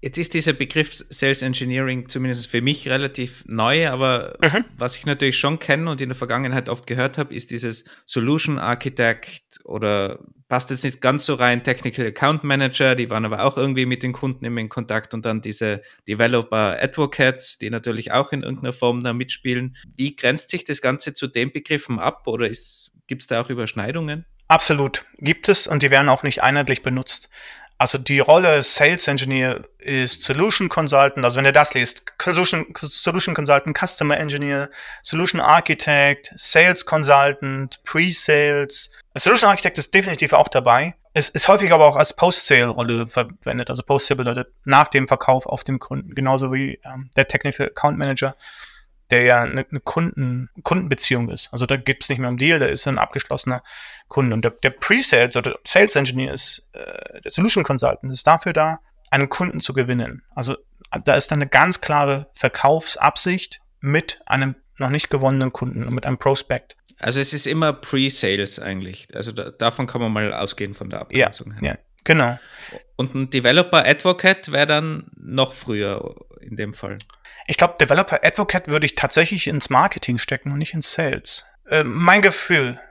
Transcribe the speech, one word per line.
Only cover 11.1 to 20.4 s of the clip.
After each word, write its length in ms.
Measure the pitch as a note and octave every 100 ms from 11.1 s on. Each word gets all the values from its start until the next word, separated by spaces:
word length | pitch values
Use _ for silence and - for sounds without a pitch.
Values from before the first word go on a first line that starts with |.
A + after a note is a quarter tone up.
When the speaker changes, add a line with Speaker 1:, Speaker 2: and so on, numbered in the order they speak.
| C#3+ -
Speaker 1:
so 100 | C3+
rein, 280 | B2 A#2+ B2
Technical 400 | B2 B2+ A2+ A#2
Account 380 | - C#3 D#3 D3
Manager, 500 | C#3 C3+ C3 C3+ B2+
die 140 | A#2
waren 160 | A2 A2
aber 180 | G#2+
auch 140 | B2 -
irgendwie 280 | C#3 C3 B2+
mit 160 | B2
den 120 | B2+
Kunden 320 | B2 C#3 C3 A#2+
immer 160 | A#2
in 80 | A2
Kontakt 440 | - A2+ A2 -
und 120 | A2+ A2+
dann 160 | A2
diese 400 | G#2+ G#2 A2 G2+ - _ -
Developer 680 | G#2 A#2 B2 A2+ A2 G#2+ F2
Advocates, 760 | C3+ - C#3+ - C3 C3 - -
die 120 | G#2+
natürlich 420 | A2+ A#2+ A2 A2
auch 180 | A#2+ C#3
in 100 | C#3
irgendeiner 300 | - C3 B2+
Form 300 | B2 A#2+ A#2+
da 80 | A#2+
mitspielen. 640 | A#2 B2+ - C3+ B2 B2+ - - -
Wie 180 | C#3 C#3+
grenzt 340 | B2 D3+